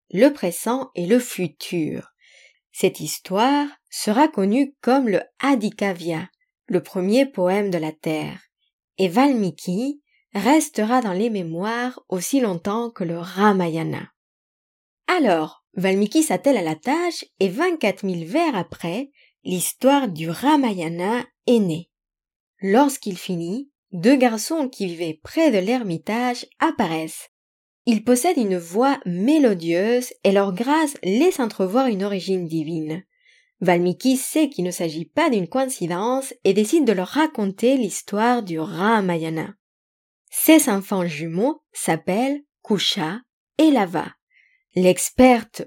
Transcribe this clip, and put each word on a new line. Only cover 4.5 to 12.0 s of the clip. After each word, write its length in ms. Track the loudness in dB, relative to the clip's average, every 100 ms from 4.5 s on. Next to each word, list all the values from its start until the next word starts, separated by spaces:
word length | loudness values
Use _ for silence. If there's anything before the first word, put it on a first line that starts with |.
| 2 0 _
comme 260 | 0 2 2
le 140 | 0 -2 -4
Adi 320 | 0 0 0
Kavya, 580 | -4 -4 -4 -6 -6 -8 _ _ _ -4
le 160 | -4
premier 420 | -2 -4 2 2
poème 460 | 2 0 0 0 -2
de 80 | -4
la 140 | -6
Terre. 500 | -8 -6 -6 -6 -12 _ _ _ _ _ -2
Et 100 | 0
Valmiki 920 | 4 2 2 -2 -4 -6 -4 -4 -8 _ _ _
restera 680 | -2 4 4 2 -4 0 0
dans 140 | 0
les 160 | -2 -2
mémoires 720 | -2 -6 -6 -6 -4 -6 -10